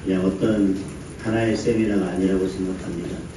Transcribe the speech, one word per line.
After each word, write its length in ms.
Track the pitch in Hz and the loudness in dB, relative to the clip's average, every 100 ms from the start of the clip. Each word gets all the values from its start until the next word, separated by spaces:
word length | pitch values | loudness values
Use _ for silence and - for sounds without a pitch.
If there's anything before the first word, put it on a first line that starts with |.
그냥 200 | 95 92 | 0 2
어떤 540 | 95 - 113 104 98 95 - - - - | 2 2 2 4 2 2 -4 -10 -14 -6
하나의 340 | 110 113 113 107 | -2 2 2 2
세미나가 540 | 123 110 110 101 90 | 2 2 2 2 0
아니라고 360 | 92 95 95 92 | 2 2 2 0
생각합니다. 720 | 92 92 92 87 85 87 85 80 | -2 -4 -4 -6 -6 -6 -8 -10